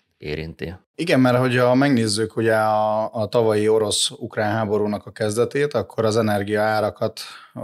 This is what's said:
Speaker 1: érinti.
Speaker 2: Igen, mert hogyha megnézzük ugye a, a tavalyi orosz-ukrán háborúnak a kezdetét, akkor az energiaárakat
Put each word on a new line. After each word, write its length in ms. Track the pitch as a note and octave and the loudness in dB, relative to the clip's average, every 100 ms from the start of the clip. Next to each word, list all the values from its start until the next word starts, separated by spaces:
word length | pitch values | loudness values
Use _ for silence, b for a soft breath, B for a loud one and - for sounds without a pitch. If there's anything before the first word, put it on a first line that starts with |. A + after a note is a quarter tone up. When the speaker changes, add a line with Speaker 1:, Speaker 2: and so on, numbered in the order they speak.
| _ _ | _ _
Speaker 1:
érinti. 560 | D2 D#2 D#2+ - D#2 F#2 _ - | -10 -8 -8 -10 -12 -12 _ -8
Speaker 2:
Igen, 240 | E3+ C#3+ | 0 4
mert 180 | B2+ B2 | 4 4
hogyha 380 | B2+ B2 B2 B2+ | 2 2 2 4
megnézzük 640 | C#3+ B2 A2 G#2+ G#2+ - | 2 2 0 -2 -4 0
ugye 180 | A2+ A2 | 2 2
a, 580 | G#2+ G#2+ G#2+ G#2+ A2 | 2 2 0 0 -4
a 120 | A#2+ G#2+ | -4 -2
tavalyi 420 | B2 A2 G#2 G#2+ | 2 2 2 4
orosz-ukrán 840 | A2 G#2 G2+ - - A2 - G#2+ | 2 2 -2 -4 -6 -10 -4 -2
háborúnak 540 | A2+ G#2 G#2 G#2+ G2+ - | -2 -2 -2 -2 -4 -10
a 60 | |
kezdetét, 640 | - G#2+ G#2+ A#2 C#3 D3 | -6 -4 0 -2 0 -2
akkor 320 | A#2+ G#2 - A2 | -2 -4 -2 0
az 120 | A2 | 2
energiaárakat 1000 | A2 G#2 G2+ G#2+ G#2+ G#2+ G#2 - A2 - - B B A#2+ | 0 0 -2 0 0 0 -2 -2 -6 -6 -16 B B -12